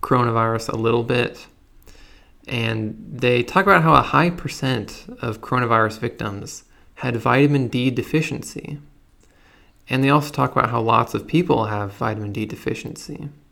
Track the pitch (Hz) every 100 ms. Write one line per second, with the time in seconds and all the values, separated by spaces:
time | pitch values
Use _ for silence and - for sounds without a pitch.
0 | - 131 120 113 113 113 - 110 113 117
1 | 117 123 120 - - _ _ - - -
2 | - - _ _ - 117 113 110 110 -
3 | - 127 123 123 120 - 190 185 160 143
4 | - 143 170 175 - - 135 123 98 -
5 | - 247 120 107 - 127 120 113 113 107
6 | 127 - 113 101 107 - _ _ - -
7 | 123 117 120 123 143 143 123 123 127 123
8 | - 156 156 131 - - - 143 147 _
9 | _ _ _ _ _ _ _ _ - 127
10 | 135 147 143 - 131 127 117 117 113 113
11 | 120 113 - 160 175 123 107 104 101 101
12 | 117 107 101 104 107 - - 110 - -
13 | - 147 143 - _